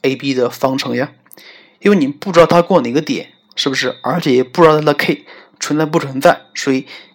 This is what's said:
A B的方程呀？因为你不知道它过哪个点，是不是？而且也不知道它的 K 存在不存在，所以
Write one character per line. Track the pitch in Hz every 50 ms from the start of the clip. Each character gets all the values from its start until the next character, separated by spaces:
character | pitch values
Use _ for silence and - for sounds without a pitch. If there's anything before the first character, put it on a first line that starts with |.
| -
A | 135 127
B | - - 139 135
的 | 127 123 120
方 | 120 - - 131 135 135
程 | - 127 120
呀？ | 120 135 - - _ _ _ _ - - - - - _ _ _ _
因 | - 202
为 | 208 196
你 | 143
不 | 135 147 - - 202 175
知 | 170
道 | 170
它 | 160 170 170 170
过 | - 196 170
哪 | 123 117 120
个 | 151
点， | 175 - 131 87 73 - _ _ _ _ -
是 | - - 143
不 | 131
是？ | - - 127 - - -
而 | 123 139 175
且 | 165 156 127
也 | 123 127
不 | 127 - - 170
知 | 160
道 | 156 151
它 | 151
的 | 151 147
K | - - - - - - - - - - _ _ -
存 | - - 147
在 | 151 156
不 | 151 156 165
存 | 147 139 131 131
在， | 135 175 - - - _ -
所 | - - 139 135
以 | 131 131 - - - - _ _